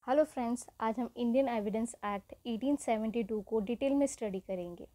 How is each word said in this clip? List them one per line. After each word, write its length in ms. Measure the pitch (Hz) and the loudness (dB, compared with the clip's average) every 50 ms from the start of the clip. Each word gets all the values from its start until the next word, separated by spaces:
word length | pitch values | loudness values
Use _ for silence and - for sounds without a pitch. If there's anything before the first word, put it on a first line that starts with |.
| _ - | _ 4
हेलो 140 | 254 294 311 | 6 6 6
फ्रेंड्स, 440 | 294 - - 247 233 240 247 - - _ _ | 4 2 -4 -2 -2 -2 -4 -4 -10 _ _
आज 200 | 226 220 220 254 | -2 -2 0 0
हम 100 | 240 - - - | -2 -4 -4 -2
इंडियन 300 | 240 240 233 262 277 262 | 0 2 4 4 4 4
एविडेंस 480 | 233 226 208 214 196 220 226 233 - - - | 2 0 -2 0 0 0 -2 -2 -6 -6 -4
एक्ट 300 | 208 208 202 202 _ - - _ 247 | -4 -4 -4 -6 _ -20 -12 _ -6
एटीन 280 | 233 214 247 269 285 | -4 -2 2 0 0
सेवेंटी 480 | 277 - - 233 214 220 220 208 233 233 | 0 2 0 0 0 0 -2 0 -2 -2
टू 180 | 196 226 214 | -2 -2 -4
को 180 | 196 - 226 220 | -4 -2 -2 -2
डिटेल 340 | 208 190 240 226 262 277 277 | 0 0 -2 0 2 2 4
में 140 | 285 285 269 | 4 4 2
स्टडी 320 | - - 233 214 190 190 | 0 -2 -6 -4 -4 -4
करेंगे। 480 | 185 - 190 180 175 175 175 170 - - _ | -4 -4 -4 -4 -4 -6 -8 -12 -14 -18 _